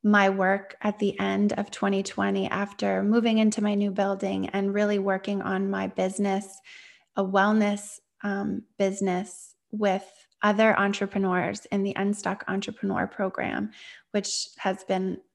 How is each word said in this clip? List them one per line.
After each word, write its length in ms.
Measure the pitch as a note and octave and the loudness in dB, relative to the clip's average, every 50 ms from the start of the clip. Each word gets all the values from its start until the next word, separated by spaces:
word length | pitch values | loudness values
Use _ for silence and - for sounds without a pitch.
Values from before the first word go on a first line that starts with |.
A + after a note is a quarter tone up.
| - | 4
my 280 | G#3 G#3 G3+ G3 G3 | 6 6 6 6 4
work 440 | G3 G3 F#3+ F#3 G3 G3+ G3 - - - | 4 4 2 2 2 0 -2 -10 -18 -4
at 180 | - G#3+ G3+ - | -2 -2 -2 0
the 200 | G#3 G3+ F#3+ G3+ | -2 -2 0 0
end 320 | G3 G3 G3 G3 G#3 G#3 - | -2 0 2 2 2 2 2
of 180 | - G#3 - | 0 -4 -6
twenty 320 | - - - G3 G3 F#3+ G3 | -6 -4 0 0 0 0 -2
twenty 460 | - - - G3 G3 G3 G3 F#3+ - | -4 -2 -2 0 0 0 0 -2 -2
after 560 | - F#3+ G3+ G3+ - - G#3 G3+ F#3+ F#3+ G3 | -2 -2 -2 -4 -4 -4 -2 0 0 2 2
moving 340 | G#3 A3 A#3+ A3+ A#3 A3 A3 | 4 2 4 4 4 4 4
into 240 | A3 G#3+ G#3 - G#3 | 4 4 2 2 0
my 140 | G#3 G#3 | 0 0
new 160 | G3+ G#3 G3+ F#3+ | 0 0 0 0
building 560 | G3 G3 G3 G3 F#3+ G3+ G3 G3 F#3+ F#3+ - | 0 0 0 0 -2 -2 -4 -2 -2 -4 -4
and 260 | - G3 G3 G3 G3 | -2 -2 -2 0 0
really 240 | G#3 G#3 G#3 G#3 G3+ | 2 2 2 2 0
working 420 | F#3+ G3 F#3+ F#3+ F#3+ - G3+ G3 | 0 0 0 -2 -2 -4 -4 -4
on 300 | - G3 F#3+ F#3+ G3 G3 | -2 -2 -2 -2 0 -2
my 160 | G3 F#3+ F#3+ | -2 -2 -4
business, 720 | F#3+ F#3+ - F#3 F#3+ G3 - G3+ G3+ F#3+ G3 G3+ - - - _ - - - - - - _ _ _ _ | -4 -2 -2 -2 -2 0 0 0 0 0 -2 -4 -6 -18 -20 _ -20 -20 -20 -20 -20 -20 _ _ _ _
a 100 | - G3 | -2 -2
wellness, 760 | F#3+ F#3+ G3 G3 G#3 G#3+ G#3+ G#3 G#3 G3+ G3+ - - - - _ _ _ _ - | 2 2 4 4 4 4 4 2 2 0 -2 -6 -12 -16 -20 _ _ _ _ -6
um, 380 | G#3 G3 G3+ G3+ G#3 F#3+ G3+ - _ _ | -4 -4 -4 -4 -4 -6 -6 -8 _ _
business 760 | _ G3+ G3 F#3+ G3 G3 G3 F3+ F3+ G3 - - - - - - _ _ _ | _ 0 0 0 0 -2 -2 0 -2 -4 -6 -12 -20 -20 -20 -20 _ _ _
with 340 | - G#3+ G#3 G3+ F#3 F#3+ - - - - - _ _ _ | -4 0 0 2 2 0 -2 -8 -20 -20 -20 _ _ _
other 380 | - G#3 G#3 G3+ A3 A3 G#3+ - | 2 2 4 6 6 4 6 4
entrepreneurs 880 | G3 G3+ G3+ - G3+ G3 - G3 G3 F#3+ F3+ F3+ E3+ E3+ - G#3 - - - | 2 2 0 -2 -4 -4 -2 0 0 2 2 2 0 0 -4 -6 -8 -4 -2
in 100 | G3+ G3 | -2 0
the 100 | G3 G3 | 0 -2
Unstuck 480 | - G3 G3+ G#3 - - F#3+ F#3+ - - | 0 0 0 -2 -2 -2 -4 -4 -4 -4
Entrepreneur 640 | - F#3+ G3 G3 - G#3 - - G3 F#3 F3+ F#3 G3 | -4 -4 -4 -4 -6 -8 -6 -4 -2 -2 -2 -2 -4
Program, 640 | - - G3+ F#3+ F#3 - - - - - G#3 G#3+ - - - - - - _ _ _ | -2 -4 -4 -4 -2 -4 -4 -4 -2 -4 -4 -6 -8 -14 -20 -20 -20 -20 _ _ _
which 340 | G#3 G3+ - - - - - - - | -4 -4 -2 -6 -6 -6 -8 -12 -6
has 260 | - F#3+ F#3+ F#3+ - | -4 -4 -4 -4 -2
been 340 | - G3 F#3 F#3+ F#3+ F3+ - - _ _ | -2 -2 0 0 -2 -4 -6 -10 _ _